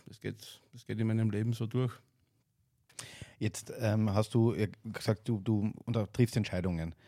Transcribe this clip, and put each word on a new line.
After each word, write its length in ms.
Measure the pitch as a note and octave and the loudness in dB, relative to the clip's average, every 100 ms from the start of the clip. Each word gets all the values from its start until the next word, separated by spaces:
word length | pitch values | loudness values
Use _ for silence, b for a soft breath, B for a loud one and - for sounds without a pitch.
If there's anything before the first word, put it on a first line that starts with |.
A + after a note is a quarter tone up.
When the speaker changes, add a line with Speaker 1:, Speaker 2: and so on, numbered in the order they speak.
| - | -12
Speaker 1:
das 140 | - | -10
geht, 400 | G#2 G#2 - - _ | -8 -8 -12 -20 _
das 140 | A#2 - | -20 -8
geht 140 | A2 | 0
in 80 | A2 | 2
meinem 220 | A2 A2 | 2 2
Leben 240 | G2+ A#2 | 2 -2
so 120 | A#2 A2+ | -2 -2
durch. 280 | B2 B2+ - _ _ _ _ _ _ _ _ _ B B B B B | 0 -2 -4 _ _ _ _ _ _ _ _ _ B B B B B
Speaker 2:
Jetzt, 340 | G#2+ - - - | -4 -4 -10 -2
ähm, 340 | A2 G#2+ A2 | 0 2 4
hast 200 | G2+ G#2+ | 4 4
du, 200 | A#2+ A#2 | 4 4
äh, 160 | D#2+ G2+ - A2+ | 4 0 -2 -10
gesagt, 420 | - - G#2 - | -4 -2 0 0
du, 120 | A2 | -2
du 320 | G#2 G#2+ G#2+ - - | 2 2 2 -4 -4
unter-, 260 | A2+ G#2 | -2 -2
triffst 260 | - A#2 A2+ | 2 2 4
Entscheidungen. 580 | G2+ F2+ F2+ E2+ E2 - | 0 0 0 -2 -4 -8